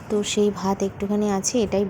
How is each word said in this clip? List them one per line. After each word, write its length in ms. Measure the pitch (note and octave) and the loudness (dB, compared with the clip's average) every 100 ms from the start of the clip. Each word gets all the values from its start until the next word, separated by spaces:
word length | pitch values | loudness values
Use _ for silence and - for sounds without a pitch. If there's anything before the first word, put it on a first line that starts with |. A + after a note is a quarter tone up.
| - | -4
তো 60 | G#3+ G3+ | -2 0
সেই 180 | G#3+ G#3 G3 | 2 2 2
ভাত 180 | F#3+ G3 G3 | -2 0 -2
একটুখানি 400 | - G3+ G#3 G#3 G3 | -4 -2 0 2 0
আছে, 160 | F#3+ B3+ G3 | 0 0 2
এটাই 200 | G3 | 0